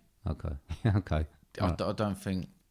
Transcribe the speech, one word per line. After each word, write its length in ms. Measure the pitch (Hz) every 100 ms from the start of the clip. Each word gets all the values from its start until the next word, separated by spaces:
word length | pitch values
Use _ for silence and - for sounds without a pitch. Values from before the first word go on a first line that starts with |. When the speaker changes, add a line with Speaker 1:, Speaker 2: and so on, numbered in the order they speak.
| _ _ 85
Speaker 1:
Okay. 280 | 76 80 71 -
<laughs> 260 | 80 113 98
Okay. 300 | - 78 76 - _ -
Speaker 2:
I 60 | 90
Speaker 1:
Right. 120 | 80
Speaker 2:
d-, 60 |
I 80 | 87
don't 220 | 101 104 95
think 300 | 101 92 - - _